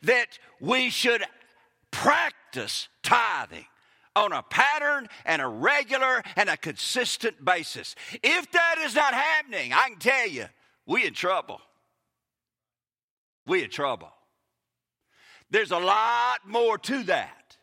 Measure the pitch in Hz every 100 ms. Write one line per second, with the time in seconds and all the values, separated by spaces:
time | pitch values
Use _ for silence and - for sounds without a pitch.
0 | 156 247 233 - - _ 151 254 254 -
1 | 240 233 190 - _ _ _ _ _ -
2 | - 302 330 - _ 131 107 - - _
3 | - 240 226 165 123 82 - _ _ _
4 | _ 202 208 147 - - 269 302 294 285
5 | 233 - - 160 131 110 170 285 247 262
6 | 262 254 - - 202 156 160 156 - 262
7 | 240 - 233 - 139 180 156 - 87 -
8 | - - 254 339 320 349 339 320 302 233
9 | 285 247 302 311 294 202 123 135 262 202
10 | 233 269 226 135 107 _ _ _ - 220
11 | 208 117 180 185 - - _ _ _ _
12 | _ _ _ _ _ _ _ _ _ _
13 | _ _ _ _ - 185 175 - 143 110
14 | 85 _ _ _ _ _ _ _ _ _
15 | _ _ _ - _ 202 190 175 180 208
16 | 226 240 240 247 190 226 233 214 - 269
17 | 185 160 98 - _ _